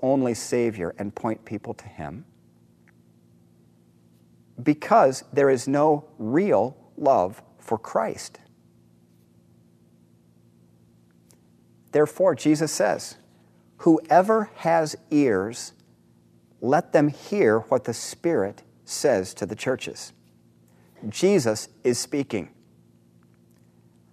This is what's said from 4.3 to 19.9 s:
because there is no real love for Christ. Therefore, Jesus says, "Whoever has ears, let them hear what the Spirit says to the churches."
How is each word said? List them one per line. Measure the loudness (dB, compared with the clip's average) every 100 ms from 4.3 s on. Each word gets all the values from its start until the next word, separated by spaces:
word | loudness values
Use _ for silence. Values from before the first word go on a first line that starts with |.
| _ _ -6
because | -2 -2 4 4 4 2 -6
there | 0 2
is | 2 0
no | 0 2 0 -4 -10
real | -2 0 2 2 0 -4 _ -4
love | 2 2 0 -4 -20 _
for | -6 -6
Christ. | -4 -4 -4 -6 -14 -20 _ _ _ _ _ _ _ _ _ _ _ _ _ _ _ _ _ _ _ _ _ _ _ _ _ _ _ _ _ _ _ _ _ _ _
Therefore, | 0 0 2 0
Jesus | 2 0 2 0
says, | -2 -2 -2 -6 -18 _ _ _ _ _ _
"Whoever | 2 2 6 4 6 2 0 -6
has | 0 0 0 -6 -2
ears, | 2 2 2 -2 -6 -16 -18 _ _ _ _ _ _ _ _
let | 0 0 2
them | 2 2
hear | -2 -8 2 4 4
what | 2 -2
the | -2
Spirit | -8 -10 -6 -2 0 -2 -6 -20 _ -14
says | -2 0 0 -2
to | -8
the | -10
churches." | -8 -6 -6 -6